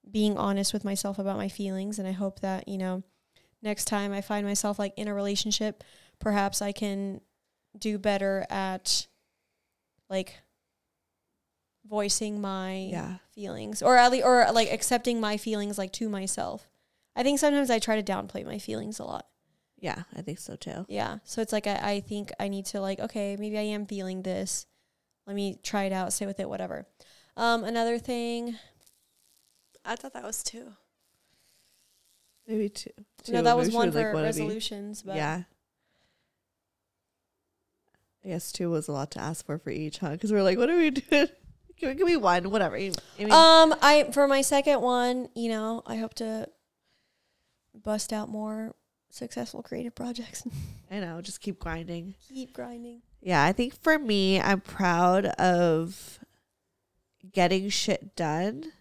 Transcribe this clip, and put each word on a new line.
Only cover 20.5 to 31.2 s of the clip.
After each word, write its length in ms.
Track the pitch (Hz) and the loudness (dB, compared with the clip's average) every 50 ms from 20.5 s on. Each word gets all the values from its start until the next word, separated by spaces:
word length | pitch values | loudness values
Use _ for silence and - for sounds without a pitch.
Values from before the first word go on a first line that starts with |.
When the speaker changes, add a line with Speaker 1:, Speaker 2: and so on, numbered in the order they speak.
| - - | -14 -12
Speaker 2:
too. 280 | - - - - 190 - | -12 -10 -10 -10 -10 -8
Speaker 1:
Yeah. 300 | 196 202 208 - - 220 _ | -6 -6 -6 -6 -6 -10 _
So 180 | - - - | -10 -6 -6
it's 120 | 220 214 - | -4 -2 -2
like, 120 | 214 202 | -2 -2
I, 100 | 208 202 | -2 -4
I 240 | - - 202 202 202 | -2 -2 -2 -4 -4
think 300 | 196 - 208 208 202 - - - | -6 -8 -10 -10 -8 -10 -10 -8
I 80 | 202 202 | -6 -6
need 160 | 196 196 196 - | -6 -6 -8 -8
to, 140 | - 208 | -6 -6
like, 180 | 196 190 196 196 | -4 -4 -4 -6
okay, 380 | 214 220 - 220 202 202 202 202 | -6 -8 -6 -6 -6 -4 -6 -6
maybe 180 | 208 214 214 214 | -6 -6 -4 -4
I 40 | |
am 240 | 214 214 208 208 208 | -4 -4 -4 -6 -6
feeling 360 | 196 208 196 190 185 185 185 | -8 -8 -8 -6 -6 -8 -6
this. 440 | 185 190 185 190 190 190 - - - _ _ _ _ _ _ _ _ _ _ _ _ | -6 -4 -4 -4 -4 -4 -6 -8 -8 _ _ _ _ _ _ _ _ _ _ _ _
Let 100 | - 202 202 | -10 -6 -4
me 220 | 202 196 185 - _ | -4 -4 -6 -8 _
try 220 | - - 208 196 | -4 -2 -2 -2
it 80 | 190 190 | 0 -2
out, 180 | 190 185 185 | -2 -2 -2
sit 160 | 196 - 214 196 | -4 -4 -4 -6
with 140 | 196 - | -6 -6
it, 80 | 190 - | -6 -6
whatever. 360 | - 190 185 185 - - 196 _ _ _ - - - - _ _ _ - | -6 -6 -6 -6 -8 -10 -12 _ _ _ -20 -20 -20 -20 _ _ _ -2
Um, 260 | 226 233 233 233 220 | 0 0 0 0 0
another 340 | 208 233 233 226 233 233 233 | -2 -2 0 0 0 -2 -2
thing. 600 | 226 - 247 240 233 233 233 233 233 240 233 220 - - _ _ _ _ _ _ _ _ _ _ _ _ _ _ _ _ _ _ _ _ _ _ _ | -4 -4 -6 -4 -4 -4 -4 -4 -6 -8 -10 -10 -14 -20 _ _ _ _ _ _ _ _ _ _ _ _ _ _ _ _ _ _ _ _ _ _ _
Speaker 3:
I 100 | - 226 | -8 -8
thought 180 | 240 - 269 - | -8 -10 -14 -14
that 100 | 247 240 | -12 -10
was 200 | 247 214 202 - | -10 -10 -8 -8
two. 300 | - - 226 240 247 202 _ _ _ _ _ _ _ _ _ | -8 -10 -10 -18 -20 -20 _ _ _ _ _ _ _ _ _